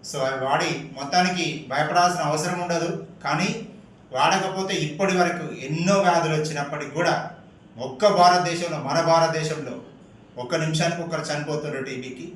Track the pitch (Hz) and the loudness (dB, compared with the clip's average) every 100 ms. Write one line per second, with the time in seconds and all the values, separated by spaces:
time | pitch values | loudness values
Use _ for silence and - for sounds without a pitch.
0 | - - 131 135 160 170 170 143 - 135 | -8 -2 -2 -2 0 0 0 -4 -8 -10
1 | 139 180 180 180 156 160 - 131 151 170 | 0 2 2 2 -2 -4 -6 -2 2 4
2 | 180 170 151 151 170 175 170 170 165 - | 4 2 0 0 -2 -4 -2 -2 -2 -4
3 | - - 143 156 196 226 - - - - | -10 -8 -4 0 0 -2 -8 -16 -20 -20
4 | - 127 151 185 185 185 190 180 151 147 | -8 2 4 4 0 -4 -4 -2 -4 -2
5 | 190 180 175 - 151 - 131 160 180 196 | 0 2 2 0 -8 -10 -6 -2 2 4
6 | 180 170 160 156 151 147 143 151 143 147 | 4 4 2 0 -2 -4 -6 -6 -6 -2
7 | 175 117 - - - - - 113 131 127 | 0 0 -4 -12 -20 -20 -20 -10 -10 2
8 | 208 185 180 180 170 165 170 156 131 160 | 4 8 8 8 2 -2 -2 -4 0 0
9 | 160 165 160 160 156 143 127 98 - - | 4 6 4 2 -2 -4 -6 -10 -14 -20
10 | - - - - 123 160 156 156 170 175 | -20 -20 -20 -12 -4 -2 0 0 0 -2
11 | 170 160 139 147 147 151 151 135 131 127 | -4 -6 -4 -6 -4 -4 -4 -6 -8 -8
12 | 127 127 165 | -10 -12 -14